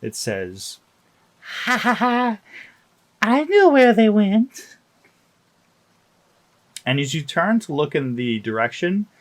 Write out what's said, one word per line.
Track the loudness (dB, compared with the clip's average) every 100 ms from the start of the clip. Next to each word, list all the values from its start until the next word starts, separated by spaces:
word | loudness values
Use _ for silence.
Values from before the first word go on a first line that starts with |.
it | -10
says, | -8 -6 -6 -6 -10 -16 -18 _ _ _ _ _ _
Ha | -18 -10 -4 -2
ha | 0
ha, | 0 0 0 -2 -4 _ -20 -20 _ _ _ _ _
I | 0 0
know | 2 4 6
where | 6 4
they | 6 4
went. | 4 2 2 0 -4 -20 -20 _ _ _ _ _ _ _ _ _ _ _ _ _ _ _ _ _ _ _ -14
And | -4 -4
as | -2
you | -6
turn | -6 -2 0 0
to | -2
look | -4 -2
in | -2 -4 -4
the | -4 -4
direction | -4 -2 -2 -2 -2 -2 -4 _